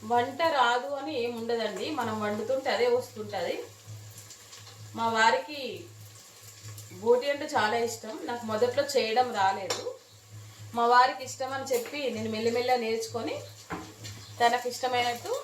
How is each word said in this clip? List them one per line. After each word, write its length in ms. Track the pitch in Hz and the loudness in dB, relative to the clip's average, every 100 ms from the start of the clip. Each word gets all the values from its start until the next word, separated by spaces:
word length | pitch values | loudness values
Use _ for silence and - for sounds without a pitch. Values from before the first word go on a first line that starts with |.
| 214 | 2
వంట 300 | 240 247 269 330 285 | 2 2 0 2 4
రాదు 300 | 240 247 277 285 | 4 4 0 -6
అని 140 | 294 285 | -4 -2
ఏం 80 | 233 240 | -2 -4
ఉండదండి, 460 | 226 233 214 190 254 294 | -2 -2 -2 -4 -4 -2
మనం 160 | 226 214 | -2 -2
వండుతుంటే 460 | 208 208 226 269 269 202 | -2 -2 0 0 0 2
అదే 120 | 240 240 | 4 4
వస్తుంటది. 580 | 247 226 208 202 170 - - - - - - - - - - - - - - 220 | 0 -10 -8 -4 -4 -4 -8 -16 -16 -16 -16 -18 -20 -20 -20 -20 -20 -20 -14 -4
మా 80 | 226 226 | 0 6
వారికి 440 | 226 254 285 294 247 175 170 - - - - - - - - - - 185 | 6 6 0 -8 -8 -8 -12 -18 -20 -20 -20 -20 -20 -18 -16 -16 -16 -6
బోటి 240 | 220 247 285 | 2 4 4
అంటే 120 | 285 302 285 | -2 -2 0
చాలా 220 | 214 233 233 | 2 0 -2
ఇష్టం. 260 | - 220 269 320 | -4 -10 -10 -8
నాకు 140 | 240 220 | -8 -4
మొదట్లో 320 | 214 240 240 - 254 | 2 2 2 2 2
చేయడం 320 | 220 226 247 220 | 2 2 2 4
రాలేదు, 440 | 190 208 180 - - - - - - - - - - 233 | 2 2 -2 -4 -4 -10 -18 -20 -20 -18 -18 -18 -10 2
మా 60 | 233 | 6
వారికి 300 | 247 254 285 254 | 8 8 4 -8
ఇష్టం 220 | - 262 269 | -6 -4 -4
అని 120 | 262 | 0
చెప్పి 300 | 240 226 294 269 214 | 0 0 -4 -2 -2
నేను 160 | 226 220 | -4 0
మెల్లిమెల్లిగా 420 | 226 233 247 247 226 | 0 2 2 2 2
నేర్చుకొని 500 | 226 226 233 254 587 587 - - - - - - - - - | -2 -2 -4 -4 -6 -10 -16 -12 -10 -10 -14 -14 -14 -16 4
తనకి 260 | 240 247 247 | 4 4 -2
ఇష్టమైనట్టు 580 | 240 254 247 240 240 349 539 | -2 0 2 0 -2 -4 -4